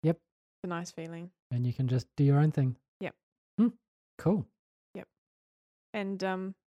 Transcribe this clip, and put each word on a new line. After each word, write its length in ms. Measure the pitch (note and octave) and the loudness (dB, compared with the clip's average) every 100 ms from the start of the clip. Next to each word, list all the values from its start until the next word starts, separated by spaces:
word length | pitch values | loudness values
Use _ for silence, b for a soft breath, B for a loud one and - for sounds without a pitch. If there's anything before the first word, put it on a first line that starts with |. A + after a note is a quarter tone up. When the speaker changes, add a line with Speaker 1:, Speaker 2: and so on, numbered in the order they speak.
Speaker 1:
Yep. 140 | D#3 E3 | 2 0
Speaker 2:
It's 480 | _ _ _ _ | _ _ _ _
a 20 | F3+ | -8
nice 220 | E3+ E3+ | -6 -8
feeling. 400 | - E3 E3+ F3 _ _ | -10 -12 -12 -14 _ _
Speaker 1:
And 160 | B2 B2 | -2 -2
you 60 | |
can 160 | A#2 C3 | 0 0
just 180 | B2+ - - | 0 -2 2
do 80 | |
your 140 | C#3+ C#3+ | 4 6
own 140 | D#3 | 4
thing. 240 | D3 C3 A#2+ _ _ | 2 0 -2 _ _
Speaker 2:
Yep. 140 | F#3 - _ _ _ - | -12 -12 _ _ _ 0
Speaker 1:
Hmm. 100 | A#3 - _ _ _ - | 0 0 _ _ _ -4
Cool. 280 | D#3+ G3+ - _ _ _ _ | 0 0 -2 _ _ _ _
Speaker 2:
Yep. 120 | G3 - _ _ _ _ _ _ _ _ | -18 -18 _ _ _ _ _ _ _ _
And, 300 | G#3+ G3 F#3+ | -6 -4 -2
um, 300 | F#3+ F#3 F#3+ F#3+ _ | -2 -2 -6 -10 _